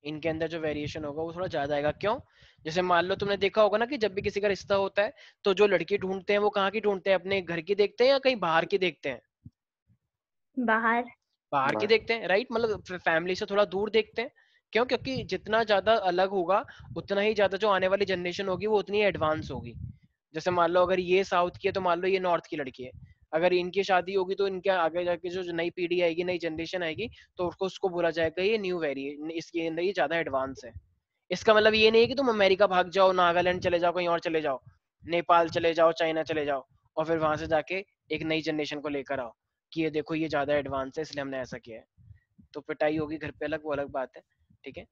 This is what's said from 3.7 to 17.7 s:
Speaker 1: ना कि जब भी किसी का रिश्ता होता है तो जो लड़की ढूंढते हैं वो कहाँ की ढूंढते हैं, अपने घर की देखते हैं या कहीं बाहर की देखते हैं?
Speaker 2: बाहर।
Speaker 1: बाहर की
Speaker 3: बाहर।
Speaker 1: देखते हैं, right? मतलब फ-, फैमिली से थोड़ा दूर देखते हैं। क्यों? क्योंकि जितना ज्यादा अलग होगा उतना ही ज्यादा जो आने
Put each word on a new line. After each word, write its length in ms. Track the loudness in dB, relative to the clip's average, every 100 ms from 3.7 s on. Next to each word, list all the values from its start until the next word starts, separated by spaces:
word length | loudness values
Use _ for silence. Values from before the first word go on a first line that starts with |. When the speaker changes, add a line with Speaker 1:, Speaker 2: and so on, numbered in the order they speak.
| 4
Speaker 1:
ना 80 | -2
कि 120 | -2
जब 160 | -2
भी 80 | -2
किसी 180 | -6 -2
का 80 | -2
रिश्ता 260 | -2 0
होता 280 | 0 0 0
है 100 | -2 -2 -20 _
तो 100 | 0
जो 120 | 4 4
लड़की 320 | 4 0 -2
ढूंढते 340 | -2 -6 0
हैं 80 | 2
वो 100 | 2
कहाँ 200 | 2 0
की 100 | 0
ढूंढते 300 | -2 -2 0
हैं, 40 |
अपने 280 | 0 0 -4
घर 180 | -2 -6
की 140 | -4
देखते 300 | 2 2 4
हैं 60 | 2
या 80 | 4
कहीं 180 | 2 0
बाहर 280 | 2 2
की 140 | 2 0
देखते 300 | 0 -2 -8
हैं? 420 | -8 _ _ -20 _ _ _ _ _ _ _ _ _ _ -4
Speaker 2:
बाहर। 460 | 0 2 2 0 -2 -14 _ _ _
Speaker 1:
बाहर 180 | -2 0
की 60 | 0
Speaker 3:
बाहर। 100 | 2
Speaker 1:
देखते 280 | 0 0
हैं, 140 | -6 0
right? 200 | 0 0
मतलब 300 | -2 -2 -4
फ-, 100 | -8
फैमिली 420 | -4 0 0 0
से 120 | -6 -2
थोड़ा 180 | 0
दूर 260 | 0 0 0
देखते 320 | 0 0 -6
हैं। 80 | -8 _ _ _ _
क्यों? 120 | -2
क्योंकि 380 | 0 -2 -2 -8
जितना 420 | -6 -8 -2 0
ज्यादा 280 | 2 2 4
अलग 360 | 2 2 2 0
होगा 380 | 0 0 0 0 -16 -12 -12
उतना 240 | -4 0
ही 140 | 0
ज्यादा 220 | 2 2 2
जो 120 |
आने 200 | 2